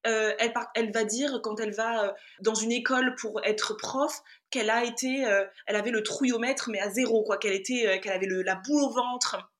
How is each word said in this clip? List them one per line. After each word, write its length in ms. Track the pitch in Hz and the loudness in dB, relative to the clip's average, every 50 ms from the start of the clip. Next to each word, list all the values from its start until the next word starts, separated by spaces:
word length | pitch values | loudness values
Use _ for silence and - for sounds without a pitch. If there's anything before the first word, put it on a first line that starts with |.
| - | 2
Euh, 280 | 226 226 220 220 214 202 | 2 2 2 2 0 2
elle 160 | - 226 233 233 | 2 0 0 0
part, 160 | 240 226 - - | -2 -6 -4 -2
elle 160 | 233 233 214 | -2 -2 0
va 120 | 208 226 214 | 0 0 0
dire, 360 | 214 220 240 285 285 262 226 - | 0 0 -2 -2 -2 -2 -2 -4
quand 160 | 220 214 214 | -4 -4 -4
elle 140 | 220 214 208 | -4 -4 -2
va, 320 | 214 220 233 233 226 202 | -2 -2 0 0 0 0
euh, 60 | 196 196 - - - - - | -2 -2 -6 -14 -20 -18 -2
dans 140 | 196 220 220 | -2 0 0
une 180 | 220 220 226 | 0 0 0
école 440 | 233 254 240 254 262 254 254 254 254 | 0 0 2 2 2 2 2 0 -2
pour 280 | - - 214 214 214 - | -4 -8 -6 -4 -2 0
être 300 | 208 214 214 - - 214 | 0 0 0 0 -4 -4
prof, 480 | - - - - 262 285 302 - - _ - - _ _ _ | -6 -6 -4 0 0 0 0 -2 -8 _ -20 -20 _ _ _
qu'elle 180 | - 262 214 214 | -4 -2 2 2
a 140 | 220 233 240 | 2 2 2
été, 420 | 240 233 - 262 262 262 269 262 | 0 -4 -4 -2 -2 0 0 2
euh, 180 | 226 202 196 196 196 - - - | 4 4 4 2 0 -6 -14 -6
elle 100 | - 208 | -2 -2
avait 140 | 208 202 240 | 0 0 0
le 140 | 233 220 214 | 0 0 -2
trouillomètre, 640 | - - - 277 247 240 226 233 254 277 277 - 240 | -2 -2 0 2 2 2 2 0 0 0 -2 -2 -4
mais 100 | 214 190 | -4 -2
à 100 | 196 208 | -4 -2
zéro, 340 | 190 240 254 226 226 220 214 | 0 0 2 4 4 2 4
quoi, 140 | 214 202 | 2 0
qu'elle 160 | 196 - 208 190 | 0 0 0 0
était, 340 | 196 190 - 254 247 226 | 0 -2 -2 0 2 2
euh, 100 | 208 190 | 2 2
qu'elle 160 | 185 190 202 190 | 0 0 -2 -2
avait 140 | 185 190 | -2 0
le, 160 | 190 185 185 185 | 0 0 0 0
la 120 | 190 190 | 0 -2
boule 280 | 185 - 262 302 294 277 | -2 0 2 4 4 4
au 80 | 254 | 4
ventre. 600 | 226 254 247 247 247 247 - - - 190 - _ _ | 2 0 0 0 -2 -2 -2 -2 -2 -6 -8 _ _